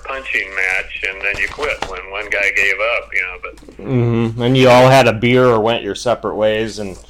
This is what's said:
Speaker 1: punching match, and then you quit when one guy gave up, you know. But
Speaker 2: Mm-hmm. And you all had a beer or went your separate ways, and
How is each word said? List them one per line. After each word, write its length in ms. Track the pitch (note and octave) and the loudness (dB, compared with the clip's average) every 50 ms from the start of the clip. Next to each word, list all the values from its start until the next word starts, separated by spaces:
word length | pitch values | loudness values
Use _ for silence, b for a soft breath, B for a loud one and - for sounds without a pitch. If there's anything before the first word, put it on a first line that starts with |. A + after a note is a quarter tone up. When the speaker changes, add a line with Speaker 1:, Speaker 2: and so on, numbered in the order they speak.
| - | -12
Speaker 1:
punching 480 | - C3+ C3+ C3 - - A2 G2 F#2+ G2 | -12 -12 -12 -10 -6 -6 -6 -6 -6 -6
match, 480 | F#2+ F#2+ F#2 F#2+ G2 G#2 - - - - F#2+ | -6 -4 -4 -4 -4 -6 -8 -12 -10 -8 -8
and 140 | F#2+ G2 G2 | -8 -6 -6
then 140 | G2+ G2+ G2+ | -6 -4 -4
you 80 | G2 G2 | -6 -6
quit 300 | - - D3 C#3+ A2+ - - - | -6 -6 -6 -6 -6 -6 -8 -10
when 220 | F#2+ F#2 F#2+ F#2+ | -10 -14 -14 -12
one 180 | G2 G#2 G#2 G2+ | -10 -10 -8 -4
guy 220 | G#2 G2+ G2+ G2 G2 | -4 -2 -2 0 0
gave 180 | G2+ G2 G2 F#2+ F#2+ G#2+ A#2 A#2 G2+ | 0 0 0 -2 -2 -2 -2 -2 -4
up, 100 | - - - | -6 -6 -6
you 80 | F#2+ F#2 | -6 -6
know. 140 | F#2 F2+ - | -6 -10 -14
But 160 | - - - - - - - - | -16 -16 -16 -16 -20 -20 -20 -14
Speaker 2:
Mm-hmm. 640 | F#2+ A#2+ C3 B2 A#2 A#2 A#2 A#2 A#2 A2+ A2+ A#2+ A#2+ | -8 -2 0 0 0 2 0 0 -2 -4 -4 -2 0
And 140 | B2 C3 | 2 4
you 120 | C3 B2+ B2 | 4 6 6
all 220 | B2 B2+ B2+ B2+ | 8 8 8 8
had 160 | C3+ C3+ B2+ | 8 6 6
a 60 | A#2 G#2+ | 4 2
beer 320 | G#2+ A#2+ A#2+ B2+ B2+ B2+ | 2 2 4 4 6 6
or 160 | B2+ A#2 A2 | 6 4 4
went 240 | G#2+ A2+ A#2 - - | 2 2 0 -2 -4
your 100 | G2+ F#2+ | -6 -8
separate 400 | - - A#2+ A2+ - - G2+ D#2+ | -4 -2 -2 -2 0 -2 -6 -2
ways, 460 | G2+ G#2+ G#2+ G#2+ A2 A2+ A2 G2 G#2 | 0 0 0 2 0 -2 -4 -6 -10
and 180 | G#2 G2 F2+ - - | -10 -10 -10 -14 -18